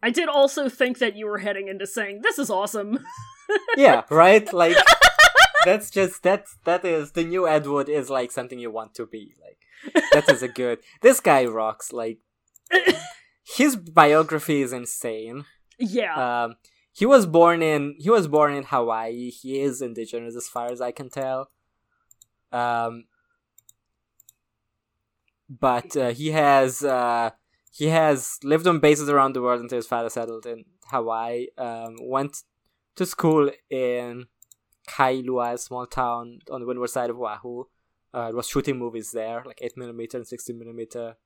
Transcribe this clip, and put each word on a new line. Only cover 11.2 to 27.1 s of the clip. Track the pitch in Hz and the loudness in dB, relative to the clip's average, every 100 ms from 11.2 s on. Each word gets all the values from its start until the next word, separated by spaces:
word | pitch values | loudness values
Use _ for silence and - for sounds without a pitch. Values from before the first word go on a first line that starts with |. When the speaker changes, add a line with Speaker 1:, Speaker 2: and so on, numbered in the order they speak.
Speaker 2:
guy | - 143 123 | 4 4 2
rocks, | 110 110 107 - | -2 -4 -6 -12
like, | 123 113 110 _ _ _ _ _ | -8 -8 -10 _ _ _ _ _
Speaker 1:
<laughs> | 359 359 339 - - _ _ | 0 2 -2 -4 -20 _ _
Speaker 2:
his | _ - 285 247 | _ 0 0 0
biography | 170 160 151 151 156 156 - 147 | -2 4 6 6 2 -2 -2 -2
is | 131 | -2
insane. | 127 120 - 120 110 110 127 143 _ _ _ | -6 -12 -10 -8 -8 -10 -14 -18 _ _ _
Speaker 1:
Yeah. | 240 214 208 156 127 120 120 | -6 -4 -4 -4 -2 -2 -4
Speaker 2:
Um, | 117 _ _ _ | -8 _ _ _
he | - 220 | -4 6
was | 277 185 | 6 6
born | 160 170 170 | 6 6 4
in, | 160 151 143 147 | 0 0 -4 -6
he | 151 | 0
was | 226 165 | 2 2
born | 151 147 | 2 2
in | 143 | 0
Hawaii. | 143 135 117 113 113 120 123 | -4 -2 -2 -4 -6 -10 -12
He | - 131 135 | -14 -10 -4
is | 139 123 | -4 -4
indigenous | 127 117 110 117 117 117 | -10 -10 -10 -10 -12 -14
as | - | -12
far | - 120 | -10 -10
as | 123 | -8
I | 123 | -10
can | - 131 | -10 -14
tell. | - 135 131 135 _ _ _ _ _ _ _ _ _ _ | -10 -8 -8 -10 _ _ _ _ _ _ _ _ _ _
Um, | 123 120 120 117 117 117 _ _ _ _ _ _ _ _ _ _ _ _ _ _ _ _ _ _ _ _ _ _ _ _ | -6 -4 -2 -4 -8 -20 _ _ _ _ _ _ _ _ _ _ _ _ _ _ _ _ _ _ _ _ _ _ _ _
but, | 131 135 123 - 147 | -4 -2 -2 -4 -4
uh, | 127 | -4
he | 120 151 | -4 -4
has, | 156 143 139 131 127 | 0 4 4 4 0
uh, | 143 127 120 | -2 0 0